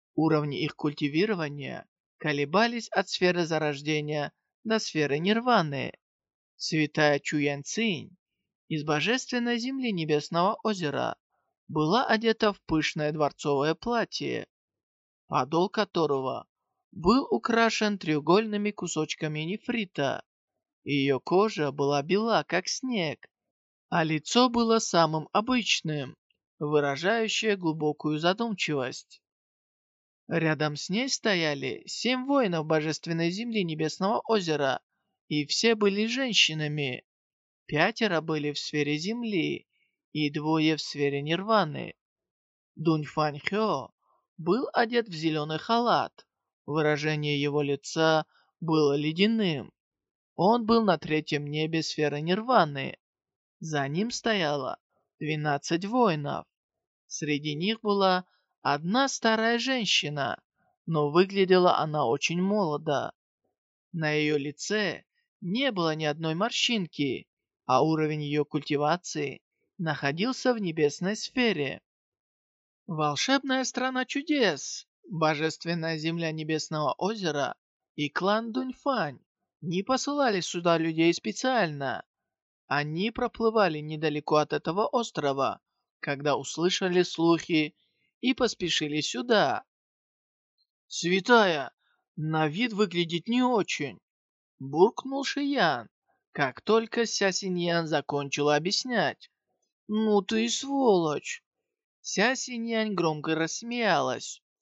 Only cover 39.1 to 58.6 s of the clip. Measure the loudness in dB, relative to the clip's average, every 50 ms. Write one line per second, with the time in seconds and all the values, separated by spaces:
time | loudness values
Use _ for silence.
39.1 | -4 -4 -4 -2 0 0 0 -2 -4 -6 -10 _ _ _ _ _ _ _ _ _
40.1 | -2 -2 0 0 0 -2 0 2 2 4 4 2 2 0 -2 -6 -4 -2 0 0
41.1 | 0 -2 -2 -2 -2 -2 0 2 2 2 2 0 -4 -8 -10 -10 -12 _ _ _
42.1 | _ _ _ _ _ _ _ _ _ _ _ _ _ -2 0 2 2 2 0 -4
43.1 | -2 -2 -2 -2 -2 -6 -6 -4 -2 -2 0 0 -2 -2 -4 -8 _ _ _ _
44.1 | _ _ _ _ _ -6 -2 0 0 0 0 -2 0 0 0 0 0 -2 -2 -4
45.1 | -6 -4 -2 -2 0 -2 -2 -4 -4 -6 -2 0 0 2 2 2 2 2 0 -2
46.1 | -6 -14 -20 _ _ _ _ _ _ _ _ -4 -2 0 2 2 2 0 0 -2
47.1 | -2 0 0 0 0 0 0 0 2 0 0 0 -2 -4 -6 -4 0 2 4 4
48.1 | 4 2 0 -4 _ _ _ _ _ _ -2 2 2 4 4 4 4 2 0 0
49.1 | 2 2 4 4 4 2 0 0 -2 -4 -6 -10 -16 _ _ _ _ _ _ _
50.1 | _ _ _ _ _ 2 4 4 4 4 4 4 4 4 4 4 2 2 0 0
51.1 | 0 0 0 -2 -4 -4 -2 -4 -2 -2 -2 0 0 -2 -2 -2 -2 -2 0 0
52.1 | 0 -2 0 0 0 0 2 4 4 6 4 4 0 -4 -6 -6 -8 -12 _ _
53.1 | _ _ _ _ _ _ _ _ _ _ -8 -4 -2 -2 -2 0 -2 -2 -2 -2
54.1 | -4 -4 -2 0 0 2 2 0 0 -2 -2 -4 -8 -10 _ _ _ _ _ _
55.1 | _ -8 -6 -4 -2 0 0 0 0 0 0 -2 -2 -2 -2 0 2 2 4 4
56.1 | 2 0 -2 -4 -6 -6 -8 _ _ _ _ _ _ _ _ _ _ _ _ _
57.1 | -10 -6 -2 -2 -2 -2 -2 -4 -4 -2 -2 -2 -2 -2 -2 0 2 4 4 4
58.1 | 2 2 -2 _ _ _ _ _ _ _